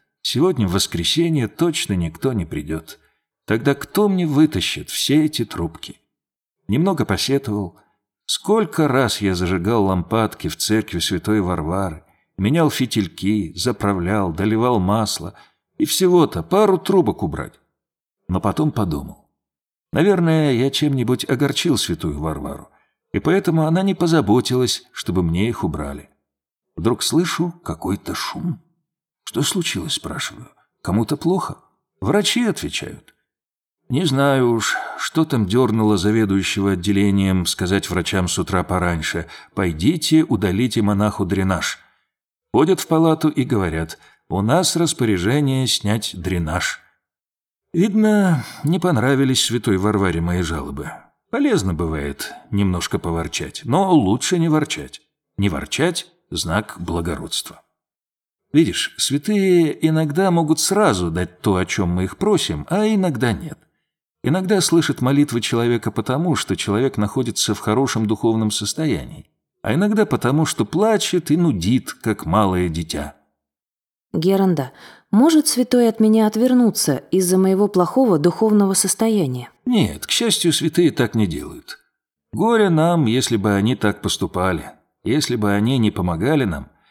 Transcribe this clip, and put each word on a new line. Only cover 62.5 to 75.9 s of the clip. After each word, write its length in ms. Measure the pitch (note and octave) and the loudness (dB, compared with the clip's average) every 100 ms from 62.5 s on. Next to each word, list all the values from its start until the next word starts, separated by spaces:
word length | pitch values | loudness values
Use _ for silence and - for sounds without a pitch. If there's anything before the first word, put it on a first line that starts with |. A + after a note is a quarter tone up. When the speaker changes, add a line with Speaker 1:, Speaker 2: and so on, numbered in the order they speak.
| - C#3 | -6 -4
Speaker 1:
а 160 | F#3 G#3+ | -2 0
иногда 460 | G#3+ F#3 B2 A#2+ | 0 0 0 -2
нет. 260 | F2 D#3+ - _ _ _ _ _ _ | -2 -6 -16 _ _ _ _ _ _
Иногда 360 | - F3+ F#3 G3+ | -2 -2 2 0
слышат 380 | - E3+ D#3 - | 4 2 2 0
молитвы 420 | B2+ C#3 D3 A#2 | 2 2 2 0
человека 500 | - A#2 A#2+ A#2 A#2 | -2 0 0 0 -2
потому, 440 | A#2 G#2+ C3 F3+ C#3 | -4 -2 -2 0 -2
что 220 | - F#2 | -2 -4
человек 400 | - G#2 C3 A#2 | -2 0 0 0
находится 560 | G#2 - A#2 G#2 - | -2 -2 -4 -2 -4
в 60 | G2+ | -2
хорошем 480 | - A2 C3+ A2 G#2+ | 0 0 0 0 -2
духовном 440 | G#2+ A#2 A2 A2 | 0 0 0 0
состоянии, 800 | - G2+ - D#3 F2 B1 - - _ _ _ | -2 -4 -4 -2 -2 -6 -16 -20 _ _ _
а 120 | - | -2
иногда 320 | C3 G#3 G#3+ G3+ | 0 2 2 2
потому, 400 | B2+ B2 C#3+ D#3 | 0 0 2 0
что 200 | - G#2 | 0 -2
плачет 640 | D#3+ G#3+ G#3+ - F#3 D#3+ | 2 2 2 0 -2 0
и 60 | D#3 | 2
нудит, 560 | F3 G#2 F2+ B2 - | 2 2 0 0 -2
как 320 | - A2+ G2+ D#2 | -6 -4 -4 0
малое 420 | G2 G2+ F#2 F2+ | 2 2 2 0
дитя. 480 | D#2+ D#2+ D2+ C#2+ - _ _ _ _ _ _ _ _ _ | -2 -6 -8 -10 -14 _ _ _ _ _ _ _ _ _
Speaker 2:
Геранда, 600 | D#3+ E3+ F#3+ F#3+ D#3 B2+ - - - _ | -2 2 2 2 0 -4 -12 -20 -20 _
может 360 | G3+ D4 D#4+ D4 | 4 6 4 2
святой 400 | - B3 B3 | 0 2 4
от 120 | A#3 | 4